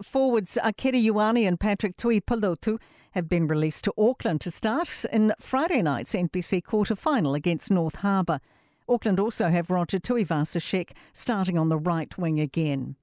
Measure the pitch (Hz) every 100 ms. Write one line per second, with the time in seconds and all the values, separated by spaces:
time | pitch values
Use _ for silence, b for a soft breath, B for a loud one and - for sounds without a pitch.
0 | - 269 269 233 185 - - - 269 254
1 | 220 208 214 233 202 175 208 202 196 -
2 | 233 220 - 233 202 165 - 220 b b
3 | b 190 165 175 156 156 156 - - -
4 | 214 262 220 165 - - 220 254 339 -
5 | - 220 214 - - 262 330 311 160 131
6 | - 185 175 185 - 180 - 214 208 208
7 | 311 262 147 143 175 165 - 185 160 -
8 | 202 190 175 143 b b b b - 240
9 | 226 185 214 - 180 170 170 180 170 185
10 | - 240 185 151 151 - - 185 170 B
11 | B - - 214 185 170 160 156 165 165
12 | 147 - 170 156 147 - 156 139 131 139